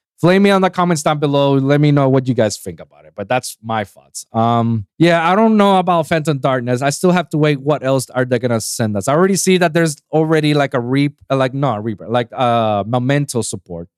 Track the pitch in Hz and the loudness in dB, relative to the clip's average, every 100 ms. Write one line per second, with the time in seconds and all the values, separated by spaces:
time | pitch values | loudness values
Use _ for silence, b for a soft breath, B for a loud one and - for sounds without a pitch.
0 | _ _ 160 190 202 196 185 180 175 165 | _ _ 2 4 4 2 0 0 0 0
1 | 165 151 147 143 139 139 135 147 151 143 | -2 -2 0 0 2 2 2 2 4 4
2 | 135 135 131 123 110 - 98 82 82 73 | 4 2 2 0 0 -2 -10 -14 -18 _
3 | 76 90 98 127 - - 110 113 101 - | -20 -14 -4 -4 -4 -12 -6 -6 -6 -12
4 | 69 - - 113 113 117 117 113 101 - | _ -18 -6 -2 2 2 0 -2 -6 0
5 | 165 170 165 190 226 214 202 190 180 175 | 2 2 2 2 4 4 4 2 2 0
6 | 151 165 156 143 135 131 120 123 139 143 | 0 -2 -2 -2 -2 -2 -2 -2 -2 0
7 | 185 175 160 156 151 143 135 143 131 135 | 0 0 0 0 0 0 -2 -2 0 -2
8 | - 127 123 123 123 117 - - 113 104 | -2 -4 -2 -2 0 -2 -4 -4 -4 -2
9 | 98 147 190 190 - 185 175 160 165 143 | -2 0 2 0 0 2 2 0 -2 -4
10 | _ 151 160 160 151 147 139 131 120 135 | _ -2 2 2 2 0 0 -2 -2 0
11 | 143 - - 135 131 135 139 107 110 95 | 0 -4 -4 -2 -2 -2 -4 -2 -6 -8
12 | 87 120 117 107 123 117 110 104 101 123 | -4 -4 -2 -2 0 0 0 -2 -2 -2
13 | 123 143 143 120 107 104 - 85 87 | 0 -2 -2 -4 -6 -10 -12 -14 -14